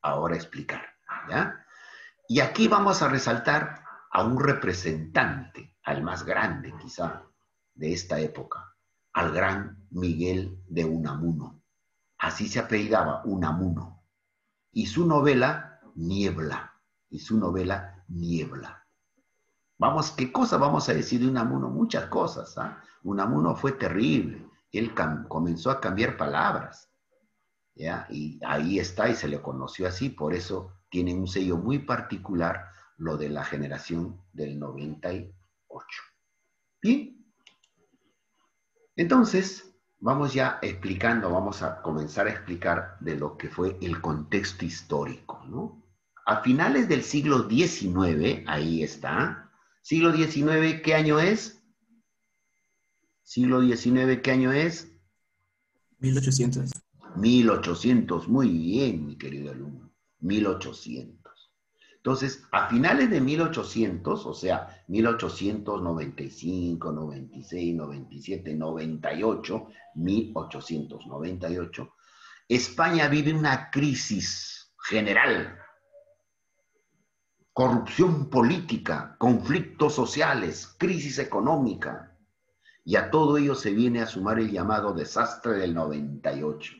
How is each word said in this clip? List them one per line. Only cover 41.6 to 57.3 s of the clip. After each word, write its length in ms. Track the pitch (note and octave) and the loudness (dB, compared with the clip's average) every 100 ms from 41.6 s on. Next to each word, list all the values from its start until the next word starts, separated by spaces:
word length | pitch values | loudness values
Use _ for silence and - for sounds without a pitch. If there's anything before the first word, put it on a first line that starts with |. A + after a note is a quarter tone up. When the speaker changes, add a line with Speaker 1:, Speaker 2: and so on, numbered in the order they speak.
Speaker 1:
a 200 | E2+ - | -6 -6
comenzar 460 | - D#2 D2+ G2 G#2 | -6 -4 -4 -2 -2
a 20 | |
explicar 680 | - - F2 F#2 E2+ - - | -2 -8 -4 0 -2 -2 -10
de 160 | E2 D2+ | -6 -4
lo 200 | D2 - | -6 -6
que 120 | - | -10
fue 280 | - D#2 - | -2 -2 -2
el 180 | F2+ E2 | -6 -4
contexto 640 | E2+ D2+ D2+ G2+ F#2 - | -4 -4 -2 -2 -2 -6
histórico, 800 | F2 - - D2 - - - - - | -8 -8 -4 -4 -4 -8 -14 -16 -12
¿no? 380 | C3+ G#3+ - _ _ _ _ - | -10 -10 -12 _ _ _ _ -2
A 160 | G#3+ | 0
finales 460 | B2 C3+ F#3 C#4 A3 | 4 4 6 4 4
del 140 | C#3+ | 2
siglo 400 | - D3+ D3 C3+ | 2 0 4 4
diecinueve, 1000 | G2+ A#2 E3+ - F#2+ F2+ F#2 D#2 F2 - - | 4 4 2 2 -2 2 4 4 2 0 -2
ahí 380 | D2+ D#2+ E2 | -2 0 0
está. 680 | D2+ - C2+ E2 D3+ - - _ _ _ | -2 -4 -4 0 -2 -4 -16 _ _ _
¿Siglo 300 | - D#3+ E3+ | -2 4 4
diecinueve, 680 | D#3 D#3 C#3 D3 D#3 D#3+ D#3+ | 4 2 2 2 4 4 2
qué 140 | - | 2
año 240 | D#3 D#3 D3+ | 4 6 6
es? 420 | E3+ A3 - - _ _ _ _ _ _ _ _ _ _ _ _ _ _ _ _ | 4 2 -2 -16 _ _ _ _ _ _ _ _ _ _ _ _ _ _ _ _
¿Siglo 360 | _ - B2 B2+ | _ 0 4 6
diecinueve, 600 | B2+ A#2+ B2 B2+ C3 B2+ | 6 4 4 4 4 2
qué 80 | C3+ | 4
año 220 | C3 B2+ | 4 4
es? 440 | C#3 E3 E3 - - _ _ _ _ _ _ _ _ _ _ | 4 2 -2 -12 -20 _ _ _ _ _ _ _ _ _ _
Speaker 2:
Mil 180 | C3 C3 | 0 2
ochocientos. 540 | C3+ B2+ A#2+ C3 C3+ - _ _ - F2 | 2 4 2 0 -4 -8 _ _ -12 2
Speaker 1:
Mil 320 | A2 | 6